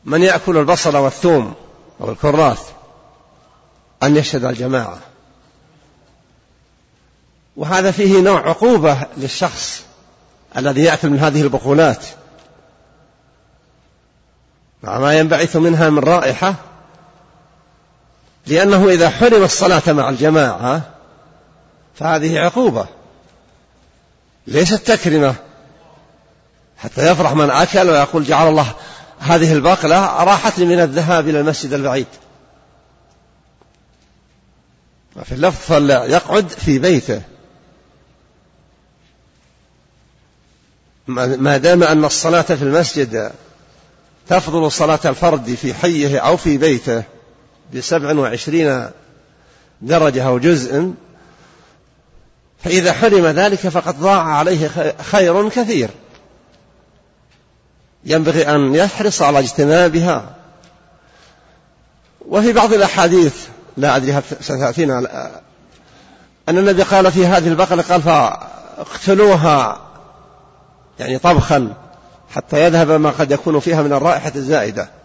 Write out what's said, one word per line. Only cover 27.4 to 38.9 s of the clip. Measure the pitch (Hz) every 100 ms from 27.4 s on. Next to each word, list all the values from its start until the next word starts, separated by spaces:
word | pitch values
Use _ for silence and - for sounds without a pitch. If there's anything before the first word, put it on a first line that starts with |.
| 143
أكل | 131 175 196 185
ويقول: | 151 143 165
"جعل | 143 147 160
الله | 156 120 - - - - -
هذه | 139 170 160
البقلة | 151 147 185 156 170 - -
راحت | 175 196 226 185
لي | 175
من | 175
الذهاب | 160 143 160 170 151
إلى | 151
المسجد | 151 147 143
البعيد". | 139 135 135 117 - _ _ _ _ _ _ _ _ _ _ _ _ _ _ _ _ _ _ _ _ _ _ _ _ _ _ _ _ _ -
وفي | -
اللفظ: | 131 175 135
"فليقعد | - 151 143 131 123 170 - 196 180
في | - - 135
بيته". | 170 151 131 104 - - _ _ _ _ _ _ _ _ _ _ _ _ _ _ _